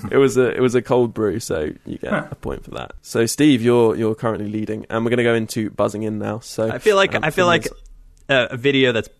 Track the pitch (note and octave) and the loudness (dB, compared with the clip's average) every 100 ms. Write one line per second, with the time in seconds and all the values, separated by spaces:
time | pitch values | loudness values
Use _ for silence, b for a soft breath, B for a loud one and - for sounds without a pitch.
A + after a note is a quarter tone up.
0 | G2+ B2 C3+ A#2+ B2 - B2+ A#2+ A2 B2 | 0 2 4 4 2 2 2 2 2 0
1 | A#2+ A2 G#2+ G2+ - D#2+ D2+ - - - | 0 0 -2 -2 -4 -4 -4 -8 -12 -10
2 | - C#3+ - - - C2+ - - - - | -6 -6 -6 -10 -10 -10 -10 -12 -12 -16
3 | - A2+ A#2 - D3+ B2 A#2+ A#2+ A2+ F#2+ | -6 -2 0 4 4 4 4 4 4 2
4 | A2 A2 A#2 G#2 G#2 G#2+ G#2+ G#2+ - A2+ | -2 -2 -4 -4 -6 -6 -6 -8 -6 -4
5 | A#2 B2 A#2+ A#2 A2 A#2 G#2+ - G#2 G#2 | 0 0 2 0 -2 -4 -4 -2 -2 -2
6 | A2 G#2+ G#2 G#2+ - - A2 B2+ G#3+ G3 | -6 -6 -6 -8 -8 -4 -4 0 2 2
7 | F#3+ - D#3 F#3+ F3 E3 - - - - | 2 0 -2 0 2 2 -2 -12 -20 -20
8 | - _ - C3+ A2+ B2 C#3 C3+ B2+ A2+ | -20 _ 0 0 0 0 2 4 4 2
9 | - | -2